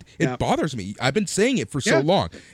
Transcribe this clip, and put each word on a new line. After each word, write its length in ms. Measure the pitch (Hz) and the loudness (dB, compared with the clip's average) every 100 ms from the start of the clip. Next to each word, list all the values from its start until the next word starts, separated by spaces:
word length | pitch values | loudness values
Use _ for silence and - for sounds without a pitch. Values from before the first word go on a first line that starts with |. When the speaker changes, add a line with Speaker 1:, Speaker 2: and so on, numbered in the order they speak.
| - - | -16 -2
Speaker 1:
Yeah. 180 | 131 123 | -2 0
Speaker 2:
bothers 400 | 127 320 160 123 | 0 0 -2 -6
me. 180 | 92 - | -8 -2
I've 140 | 127 | 0
been 120 | 175 190 | 0 -2
saying 300 | 185 240 226 | 0 2 0
it 140 | 113 | -2
for 100 | 143 | -2
so 160 | 208 139 | 2 2
Speaker 1:
Yeah. 40 | |
Speaker 2:
long. 240 | 147 185 85 - - | 4 2 0 -8 -10